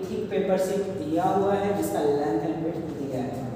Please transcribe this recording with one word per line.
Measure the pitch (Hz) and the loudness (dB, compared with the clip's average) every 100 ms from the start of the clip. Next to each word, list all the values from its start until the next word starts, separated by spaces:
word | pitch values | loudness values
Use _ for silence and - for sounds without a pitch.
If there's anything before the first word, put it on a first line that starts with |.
| - | -4
थिक | 214 - | -4 -2
पेपर | 190 190 185 185 | 0 2 2 2
शीट | 202 190 190 | 0 -2 -4
दिया | 151 160 185 196 | -2 2 2 4
हुआ | 196 196 | 4 2
है | 202 202 | 2 0
जिसका | 160 - | 0 0
लेंथ | 147 143 147 160 165 | 2 2 2 0 0
and | 160 160 | -2 -2
width | - - - | -4 -6 -6
दिया | 135 131 | -4 -4
है, | 127 - - | -4 -4 -6